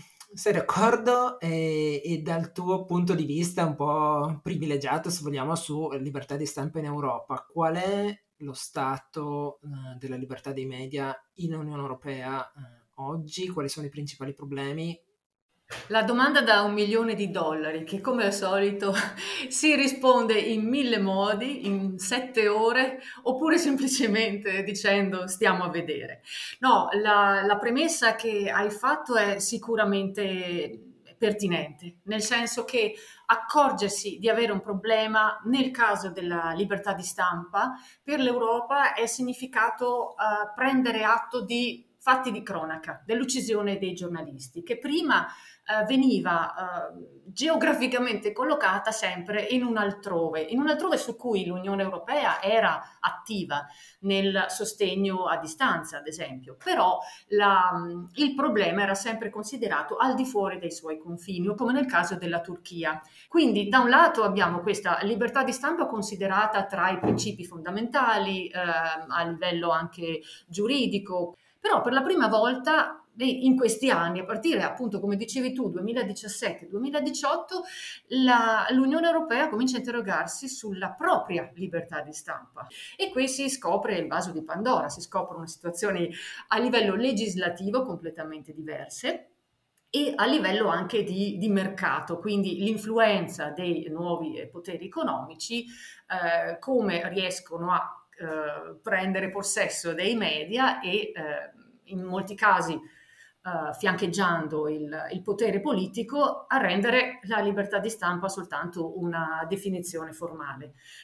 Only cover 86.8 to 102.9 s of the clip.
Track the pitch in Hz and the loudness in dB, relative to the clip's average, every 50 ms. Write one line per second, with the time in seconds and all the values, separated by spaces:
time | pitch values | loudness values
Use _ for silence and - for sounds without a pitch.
86.8 | 208 196 190 208 240 269 233 202 226 208 175 185 180 170 175 - 190 202 208 262 | 4 4 2 2 2 2 2 2 -2 -2 -2 0 -2 -2 -2 -4 -4 -2 0 0
87.8 | 254 254 175 - 170 165 160 165 160 156 156 151 151 156 151 160 151 156 151 139 | 0 -2 -6 -8 -8 -10 -10 -8 -12 -10 -12 -14 -14 -16 -16 -12 -10 -10 -10 -10
88.8 | 135 - - - - 285 349 339 - _ _ _ _ _ _ _ _ _ _ _ | -10 -12 -12 -6 -4 -4 -4 -4 -10 _ _ _ _ _ _ _ _ _ _ _
89.8 | _ _ - 285 294 285 - - 208 247 294 302 - 185 196 214 220 185 165 180 | _ _ -2 0 0 0 2 2 2 4 4 2 2 2 2 2 2 2 2 0
90.8 | 190 - - 214 - - 180 190 202 202 202 175 196 220 196 196 190 196 196 - | -2 0 0 0 0 0 -2 -2 -2 -2 -2 0 0 2 2 2 2 0 -2 -2
91.8 | 190 160 135 151 - - 170 170 - 214 202 202 185 185 175 - 196 214 220 214 | 0 0 0 -2 -2 -4 -6 -4 -2 0 0 0 0 0 0 0 0 0 0 -2
92.8 | 214 214 220 226 226 214 202 185 170 - - - 151 151 143 - 180 175 165 156 | -4 0 4 4 6 6 4 2 0 -4 -6 -6 -6 -6 -6 -4 -2 -2 -2 -2
93.8 | - 165 156 165 175 175 170 170 160 156 156 156 - 113 120 175 175 190 175 - | -4 -6 -6 -6 -2 -2 -2 -2 -4 -6 -8 -10 -12 -12 -14 -14 -12 -10 -10 -10
94.8 | 175 196 - 320 320 190 139 - 135 - 160 - - - 233 240 233 - - - | -12 -10 -6 -4 -4 -2 -4 -4 -6 -10 -12 -12 -8 -6 -6 -6 -6 -8 -16 -20
95.8 | - - - - _ _ 185 185 175 170 170 170 165 170 170 - - 269 262 240 | -20 -20 -20 -20 _ _ -4 -2 0 2 2 2 0 -2 -6 -6 -2 2 2 2
96.8 | 214 196 175 170 170 180 180 196 185 180 180 - - - 160 170 170 180 180 170 | 4 2 0 0 -2 -2 -2 -2 -2 -2 -4 -6 -10 -10 -8 -6 0 2 2 2
97.8 | - - - - _ _ _ - 170 160 156 156 151 147 147 156 160 165 165 - | 0 -4 -10 -16 _ _ _ -12 -8 -6 -6 -4 -4 -6 -6 -8 -12 -14 -16 -10
98.8 | _ - 196 185 190 196 185 190 196 185 - 196 190 - - 214 185 175 - - | _ -2 0 0 0 0 0 -2 -2 -4 -4 -4 -4 -2 0 0 0 0 -2 -4
99.8 | - 170 160 160 180 208 233 226 196 160 151 151 156 165 214 247 262 240 - - | -4 -4 -4 -2 0 0 0 0 0 0 -2 -2 -4 -4 0 2 2 2 2 0
100.8 | - 185 180 214 - - - - 156 151 147 143 143 - - - - _ _ _ | -4 -2 -2 -2 -2 -4 -8 -8 -8 -6 -6 -6 -8 -10 -16 -20 -20 _ _ _
101.8 | _ - 190 185 185 185 180 196 180 190 208 - 220 208 190 180 165 165 160 156 | _ -12 -10 -8 -8 -6 -6 -6 -6 -6 -2 4 6 6 6 6 4 0 -4 -6
102.8 | - - | -8 -14